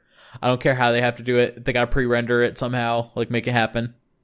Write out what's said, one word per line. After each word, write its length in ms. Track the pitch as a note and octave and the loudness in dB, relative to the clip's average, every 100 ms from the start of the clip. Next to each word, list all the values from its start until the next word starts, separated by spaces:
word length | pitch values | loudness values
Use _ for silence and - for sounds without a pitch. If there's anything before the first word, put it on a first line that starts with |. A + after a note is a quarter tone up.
| _ _ - - | _ _ -20 -4
I 60 | B2 | -2
don't 120 | B2 | 0
care 160 | D3 B2+ | 0 2
how 160 | A#2+ | 2
they 100 | A#2+ | 2
have 140 | B2 A#2+ | 0 -2
to 60 | |
do 140 | A#2+ A#2+ | 0 2
it. 260 | A#2+ - | 2 -2
They 80 | B2+ | -4
gotta 160 | B2 A#2+ | 0 0
pre-render 540 | C#3 B2 A#2+ A#2 A#2+ | 0 2 0 2 2
it 160 | A#2+ - | 2 0
somehow, 540 | B2 B2 A#2 A#2 A#2 A#2+ | -4 -2 -2 -2 -4 -4
like, 140 | A2+ | -4
make 180 | A#2+ B2+ | -2 0
it 60 | |
happen. 400 | B2 A2 A#2 A#2 - _ _ | 0 0 -2 -6 -10 _ _